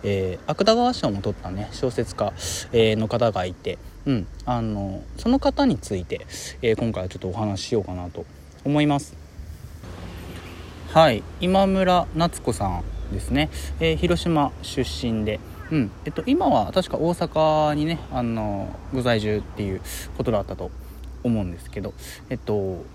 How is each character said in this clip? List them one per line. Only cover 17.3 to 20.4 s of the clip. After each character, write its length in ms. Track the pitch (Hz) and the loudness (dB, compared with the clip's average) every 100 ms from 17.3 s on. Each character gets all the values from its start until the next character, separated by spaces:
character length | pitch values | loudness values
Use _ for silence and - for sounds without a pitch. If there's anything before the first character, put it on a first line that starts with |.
| 156 156 156 151 151 | 4 4 6 4 2
に 100 | 156 | 0
ね、 140 | 160 - | -2 -4
あ 120 | 131 | -2
の、 520 | 120 113 107 101 101 - - | -2 -2 -2 -2 -4 -8 -6
ご 120 | 131 | 0
在 160 | 123 113 | 2 2
住 180 | 107 107 | 2 0
っ 40 | |
て 180 | - - | -2 -4
い 140 | 101 95 | -4 -4
う 60 | - - - - | -6 -10 -10 -4
こ 60 | |
と 80 | - | 0
だ 80 | |
っ 60 | 107 | 0